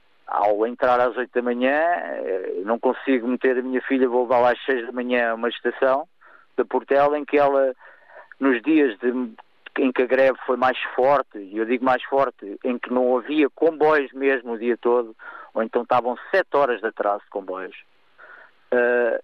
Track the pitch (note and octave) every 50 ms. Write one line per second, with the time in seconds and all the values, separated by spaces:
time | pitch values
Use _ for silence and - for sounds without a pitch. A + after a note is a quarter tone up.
0 | _ _ _ _ _ - - - G2+ G#2 G#2 G#2 A2 A#2+ B2 - C#3 B2+ B2 B2
1 | B2 B2+ G#2 B2 B2 B2 - B2 A#2+ B2 A#2+ A#2+ B2+ C3 C#3 D3+ D#3+ E3+ F3 -
2 | - - C#2 - B1 C2+ F#2 F#2 F#2 - E2+ F2 F#2+ G#2 A#2 A#2 - B2+ A#2+ -
3 | - C3+ C3+ A#2+ A2 B2 B2+ A#2+ - C3 B2+ B2 B2 C3 B2+ B2 - - C#3 C3
4 | B2+ B2 A#2 B2+ B2 A2+ B2+ A#2+ A#2+ B2 A#2+ - - - C3+ B2 A#2 B2 B2 B2+
5 | B2 B2 B2 B2 A#2+ A#2 A2+ A2+ A#2 A#2+ A2 - - A#2+ - - C3+ C3 C3 C#3+
6 | D#3+ _ _ _ _ - - - _ _ - - A#2+ - - B2+ A#2 - C3+ C#3
7 | C#3+ D3 D3 D3+ C#3+ - D3 C#3+ C#3+ C#3 C#3 C3+ C3+ C3 B2+ _ - - - _
8 | _ _ - - - _ - - C3+ C#3 B2+ A#2 G#2+ D3 D#3+ D#3 C#3+ B2 G2+ -
9 | A#2 B2 A#2+ B2+ B2+ A2+ A2+ - - _ _ _ _ - - - C#3+ C3 B2 -
10 | B2+ A#2 C3 C3 C3+ C3+ B2 - - - B2+ A#2+ B2 B2+ A#2+ - - - - -
11 | B2 C3+ C#3+ C3+ C3 _ - G#2+ G2+ F#2 G2+ A2 A2+ A2+ B2+ A#2+ B2 C3 B2+ B2
12 | - - C3+ C#3 C#3 B2+ - - G#2+ G2+ A#2+ - - C3 B2 A#2+ - - B2+ B2+
13 | B2+ B2 B2+ B2+ G#2+ B2+ D3+ D#3 C#3+ B2+ _ - D3 E3 D#3+ C#3+ D3+ D#3 D#3 D3
14 | C#3 B2 B2 C3+ C#3 C#3 C3+ B2+ A#2 B2 A#2 G#2+ A2+ A#2+ A#2 - - A#2+ A#2+ B2
15 | A#2 A2+ A2 _ - - - - - - - G#2+ A2+ A2+ - A#2+ A#2+ - B2+ B2
16 | A2+ B2 A#2+ - - - - F#3+ F3 - - C#3+ C#3+ B2 A#2+ G2 G#2 A2 - -
17 | G#2 G#2 G2+ G#2 - _ - G2+ F#2+ F#2 F#2 F#2 F#2 F2+ - - - _ _ _
18 | _ _ _ _ - - - - - - _ _ _ - B2 B2 A#2+ A#2+ B2 B2
19 | A#2+ A#2 - -